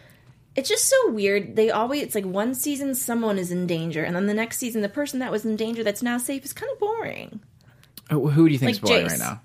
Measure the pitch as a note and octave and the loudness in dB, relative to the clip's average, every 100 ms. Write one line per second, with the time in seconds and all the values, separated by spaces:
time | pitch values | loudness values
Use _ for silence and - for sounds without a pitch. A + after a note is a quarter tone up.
0 | - - - - _ - C4+ G#4+ - C5 | -20 -20 -20 -20 _ -6 -2 0 4 4
1 | A4 A3 G3 G3+ - A3 A3+ - A#3 D4 | 4 2 2 2 0 2 4 4 0 -2
2 | A3+ G#3+ F#3+ F#3+ A#3 B3+ D4 C#4 C#4 C4 | -2 -4 -2 -2 -2 -2 -4 -2 -2 -4
3 | - A#3 A3 G3 F3+ F3+ F3+ E3 E3 D#3 | -2 0 0 0 -2 -2 -2 -2 -2 -2
4 | D#3+ F3 G3+ G#3+ A3+ - B3 A3+ G3+ D4 | -2 0 0 0 -2 -4 -4 -2 -2 -2
5 | C#4+ B3+ B3+ G#3 A3 G#3+ A3 A#3 G#3+ G3+ | -4 -4 -2 -2 -2 -2 -2 -2 -2 -2
6 | A#3+ A#3+ B3 C#4 - - A#4+ - G#4 A4+ | -2 -2 -2 -6 -8 -10 -8 -4 -2 -2
7 | - - - - - _ - - _ - | -6 -8 -12 -16 -18 _ -20 -20 _ -16
8 | - D3+ C#3+ D3 D#3+ C3+ C3+ G#3+ G#3+ A3+ | -2 0 4 6 6 6 2 2 4 4
9 | - D#2+ A#1 G#2 | 2 -2 -4 -6